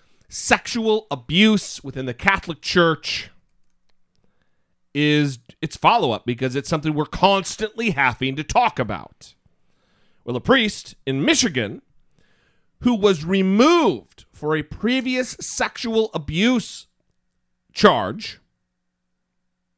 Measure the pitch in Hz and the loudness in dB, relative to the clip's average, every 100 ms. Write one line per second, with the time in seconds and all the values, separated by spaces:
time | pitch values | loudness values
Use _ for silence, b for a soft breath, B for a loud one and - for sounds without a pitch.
0 | b b b - - 214 - 240 220 214 | b b b -10 0 0 0 -4 0 0
1 | - 135 117 160 214 214 - - 139 131 | -2 -10 -2 4 4 4 -2 -12 -12 -10
2 | 131 120 196 196 - 156 - 185 170 156 | -8 -4 0 -2 -4 -10 -2 2 4 2
3 | - - - - _ _ _ _ _ _ | -4 -8 -10 -20 _ _ _ _ _ _
4 | _ _ _ _ _ _ _ _ _ 143 | _ _ _ _ _ _ _ _ _ 0
5 | 151 151 143 123 - _ 156 - 165 233 | 2 2 0 -4 -14 _ -12 0 2 4
6 | 151 107 - 120 131 127 139 160 156 147 | 0 -2 -4 -4 -4 -4 -4 -4 -2 -4
7 | 151 - 190 196 185 - 175 - 233 135 | -4 2 4 4 0 -8 -8 -4 -4 0
8 | 131 110 135 135 151 - 233 - 113 92 | 0 0 -4 -6 -2 0 0 0 -6 -6
9 | - _ - _ _ _ _ _ _ _ | -12 _ -20 _ _ _ _ _ _ _
10 | _ _ - 120 - 254 214 - - - | _ _ -8 -6 2 2 2 -4 -14 -12
11 | - 135 202 320 233 131 104 226 - _ | -6 -2 0 2 2 0 -4 -6 -16 _
12 | _ _ _ _ _ _ _ _ 240 233 | _ _ _ _ _ _ _ _ -2 2
13 | 202 170 160 196 190 202 277 349 262 120 | 2 2 0 0 2 4 6 6 4 0
14 | - - - - 151 156 151 - 214 262 | -8 -20 -20 -10 -4 -4 -4 -6 -2 -2
15 | 254 254 247 - - - 214 - 233 220 | -2 -4 -4 -8 -10 -6 -6 -6 -4 -2
16 | 220 - 143 156 226 254 - - - _ | -2 -4 -6 0 2 2 -2 -14 -20 _
17 | _ _ _ _ _ _ _ - 208 135 | _ _ _ _ _ _ _ 4 4 4
18 | 95 165 - - _ _ _ _ _ _ | 0 -6 -12 -16 _ _ _ _ _ _
19 | _ _ _ _ _ _ _ | _ _ _ _ _ _ _